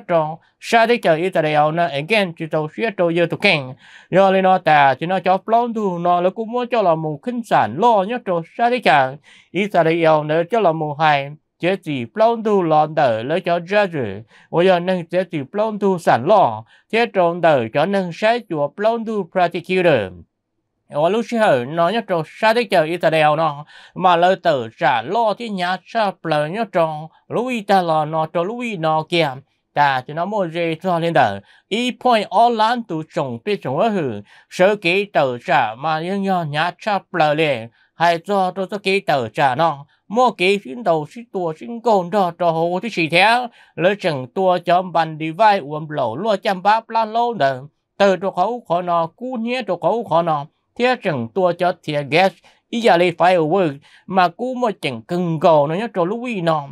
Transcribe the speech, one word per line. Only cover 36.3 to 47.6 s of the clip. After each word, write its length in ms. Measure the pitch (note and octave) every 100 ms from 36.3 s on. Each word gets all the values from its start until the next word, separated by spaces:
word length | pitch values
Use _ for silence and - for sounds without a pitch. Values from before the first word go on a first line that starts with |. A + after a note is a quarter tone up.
| F#3 D#3+
nhà 220 | D3 E3+ -
sắp 360 | A3+ G3 -
lời 220 | F3+ D3+ D3
liền. 320 | D#3+ B2 A2+ _ _
Hay 240 | - E3+ E3+
cho 260 | E3+ G3+ F#3
tôi 160 | F#3 F#3
sẽ 60 | G#3
ký 180 | G3 G3
tờ 280 | - C#3+ A2+
trả 260 | - C#3
nó. 320 | C3 E3 C#3+ C#3+ _ -
Mua 220 | G#3+ B3+
ký 280 | D#3+ F3+ G3+
xin 200 | B3 B3
đầu 220 | G#3 D#3+ D3
xin 140 | A#3+ A#3
tua 200 | G3 F3 D#3
xin 200 | A#3 A#3
côn 300 | A#3+ G#3 F3
cho 220 | G#3+ F3+ E3+
cho 120 | F3
hồ 300 | D#3+ E3+ F3+
thì 80 | A3+
xì 180 | G3 D#3+
thế. 380 | E3+ G3+ A#3+ A#3+ - _
Lỡ 200 | - F3 G#3
chừng 260 | F3+ C#3+ B2+
tua 240 | - F#3+ F3+
cho 180 | F3 F3
bàn 360 | F#3 E3 D#3+ D#3
đi 120 | D#3+
vai 280 | D#3+ G3 G3+
uống 320 | C#3 D3+ D#3
lẩu 260 | D3 A#2+ A#2
lúa 200 | A3 G3
chăm 260 | G#3+ F#3
bắp 280 | G3 A3 A3+
lan 220 | A3+ A3
lâu 220 | A3+ A#3+
nè. 160 | A#3 C#3 B2+